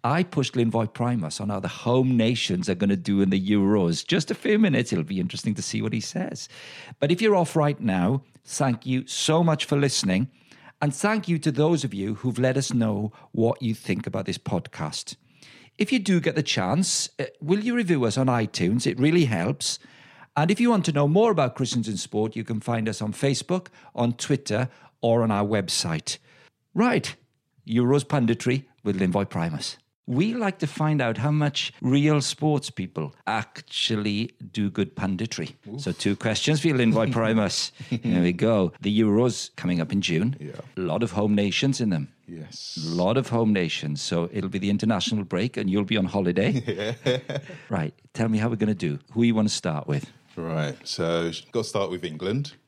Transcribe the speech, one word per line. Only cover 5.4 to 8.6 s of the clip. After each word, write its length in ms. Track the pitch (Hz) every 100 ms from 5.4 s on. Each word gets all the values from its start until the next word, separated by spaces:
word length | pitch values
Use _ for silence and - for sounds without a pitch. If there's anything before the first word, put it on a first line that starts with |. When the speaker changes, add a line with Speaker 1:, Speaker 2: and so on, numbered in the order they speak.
| 107
Speaker 1:
to 80 | 104
see 180 | - 110
what 120 | 107
he 80 | 110
says. 480 | - - 180 - - - - - - -
But 140 | 143
if 100 | 175
you're 140 | 220 196
off 180 | 170
right 240 | 160 147 139
now, 420 | 117 92 90 135 - -
thank 400 | - -